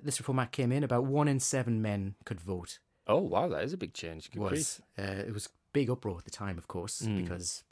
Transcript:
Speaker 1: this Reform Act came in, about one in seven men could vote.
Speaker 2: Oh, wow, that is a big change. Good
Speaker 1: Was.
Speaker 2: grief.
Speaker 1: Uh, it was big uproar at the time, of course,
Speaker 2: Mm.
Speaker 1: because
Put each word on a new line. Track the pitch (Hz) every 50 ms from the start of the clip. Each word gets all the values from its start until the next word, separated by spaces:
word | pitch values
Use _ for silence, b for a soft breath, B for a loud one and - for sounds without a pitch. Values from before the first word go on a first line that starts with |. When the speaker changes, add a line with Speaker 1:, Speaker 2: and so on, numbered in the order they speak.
Speaker 1:
this | - 147 131 -
Reform | 131 - 131 131
Act | 127 123 -
came | - 131 120
in, | 127 135 131
about | 123 127 120 131
one | 135 135 147 147 147
in | 139 135
seven | 131 - - 135 123 120 117 110
men | 110 107 104 101 98 98 98 - -
could | - 104 90
vote. | 82 92 95 90 85 - - - _ _ _ _ - -
Speaker 2:
Oh, | 107 151
wow, | 196 - 87 95 135 135
that | 98 73 87
is | 131 175
a | 180
big | - - -
change. | - - 82 80 80 - -
Good | - 104
Speaker 1:
Was. | 104 95
Speaker 2:
grief. | 113 151 156 - - - - _ _ -
Speaker 1:
Uh, | 98 98 95 98 101 113
it | 110
was | 104 - - _ _ _ _ -
big | 143 139 120
uproar | 127 - - 107 90 85
at | -
the | -
time, | - - 104 98 92 85
of | - -
course, | - 90 87 107 - -
Speaker 2:
Mm. | - 113 104 95
Speaker 1:
because | 87 87 90 87 90 - - - - _